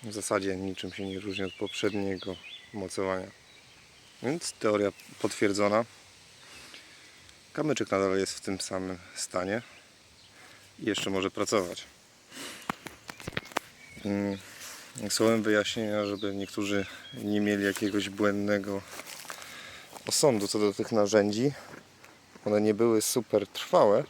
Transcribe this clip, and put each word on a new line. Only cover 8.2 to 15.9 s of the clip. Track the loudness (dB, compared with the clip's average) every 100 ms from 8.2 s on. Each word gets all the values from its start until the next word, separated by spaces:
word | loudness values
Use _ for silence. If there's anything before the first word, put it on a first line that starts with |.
| 0
w | -4
tym | -6 -6
samym | -4 -4 -6 -8 -12 -10
stanie | -4 -2 0 -2 -4 -20 -20 -20 -20 -20 -20 -20 -20 -20 -20 -6
i | -2
jeszcze | -2 0
może | 0 -2
pracować. | -2 0 0 0 -6 -14 -20 -20 -20 -20 -14 -14 -14 -10 -10 -10 -18 -18 -14 -10 -10 -6 -6 -6 -20 -20 -8 -2
Mm, | 0 0 -4 -10 -16 -14 -14 -16 -10 -4
słowem | 2 4 4
wyjaśnienia, | 4 4 2 -2 -2